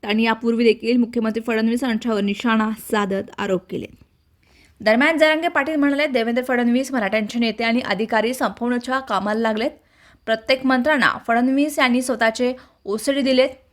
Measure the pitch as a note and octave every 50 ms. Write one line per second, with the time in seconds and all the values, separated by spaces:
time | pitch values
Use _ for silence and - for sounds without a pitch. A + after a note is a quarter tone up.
0 | - G#3+ G#3 A3 A3+ A3+ A3+ A3+ B3 A#3 A#3 A3+ A#3+ A#3 G#3+ G#3+ - A3+ B3 B3
1 | A#3+ A3+ A#3+ A#3+ A3+ A3 G#3+ A3+ A3+ - A3+ A3 A3 A3+ A#3 B3 C4+ B3+ A3+ A3
2 | - A#3+ A3+ G#3 G3+ G3+ G3+ G3+ - A#3+ A3+ A3 A3 G#3+ A3 G#3+ - - - G#3+
3 | G3+ G3 G3 F#3+ G3+ - - - G3+ G3 F#3+ F3+ - _ - - - - - -
4 | - _ _ _ _ _ _ _ _ _ _ _ _ _ _ _ A3 G#3+ A3 A3+
5 | C#4 D#4 E4 D4+ D#4 D#4 D#4 D#4 E4 E4+ E4+ D#4 C#4 D4+ D#4+ D4 C#4+ C#4+ C#4 C#4
6 | D4 D#4 C4 B3+ A3+ A3+ A#3 B3 B3 B3+ C4 B3 B3 A#3+ A#3+ B3 C4+ C4 C4+ B3+
7 | G#3+ F#3+ G#3 A3 G#3+ G#3 - A#3+ A#3 A3+ G#3+ - A#3 A3+ A3+ B3 B3 - - F#3+
8 | A3+ A3 - A3 G#3+ A3+ B3+ C4 D4 G#3 G3 - A#3+ A#3+ B3 B3 A#3+ - C4 C4+
9 | C4 - A3 F#3+ F#3+ G#3 G#3+ A3 A3+ B3 A3 G#3+ A3 D4+ - - _ _ _ _
10 | _ - - _ _ - A3+ A3 - - F3 - - C4 C4 B3+ B3 D4 D#4 C#4
11 | G#3+ D3 - - - - A#3 A#3 A#3+ B3+ C4+ C#4 C#4+ D4+ D4 D#4+ C#4+ B3+ A#3+ B3+
12 | B3+ B3+ B3+ A#3 E4+ A3+ A3+ A#3 B3 B3 B3+ B3+ - _ _ _ _ - G3 A3
13 | - - C#4 C#4 C#4 C4+ C4 B3+ C4 C#4+ - - _ _